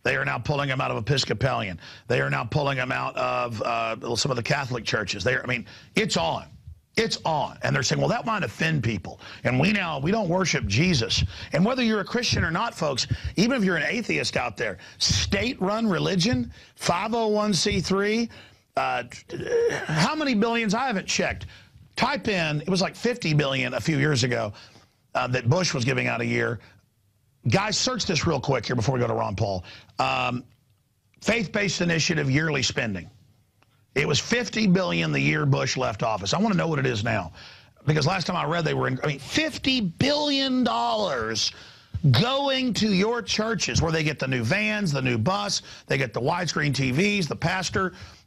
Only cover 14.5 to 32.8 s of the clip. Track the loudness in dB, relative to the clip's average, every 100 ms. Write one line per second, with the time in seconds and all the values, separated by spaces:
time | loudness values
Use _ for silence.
14.5 | -4 -6 -6 -12 -4 0 0 0 0 -2
15.5 | -2 0 2 2 2 2 2 2 0 -2
16.5 | -10 -20 -8 -2 0 0 0 2 2 2
17.5 | 2 2 0 2 2 2 0 -2 -6 -20
18.5 | -20 _ -2 0 -2 -6 -14 -12 -8 -2
19.5 | 2 2 0 -2 2 2 2 0 2 2
20.5 | 2 2 0 0 -2 -2 -2 -2 -4 -10
21.5 | -18 -20 -20 -12 -2 0 0 0 0 0
22.5 | -2 0 0 0 0 -2 0 2 2 2
23.5 | 0 0 -2 0 2 2 2 2 0 -2
24.5 | -6 -20 -20 _ _ _ -2 0 0 2
25.5 | 2 2 0 0 0 0 -2 0 0 0
26.5 | -2 -10 -20 _ _ _ _ _ _ 0
27.5 | 2 2 0 0 -2 0 0 2 0 0
28.5 | -2 0 0 0 0 0 0 -2 -2 -2
29.5 | -2 -6 -20 -14 -2 0 0 -2 -4 -8
30.5 | _ _ _ _ _ _ -8 0 0 0
31.5 | 0 0 0 0 2 2 0 2 2 2
32.5 | 0 0 -2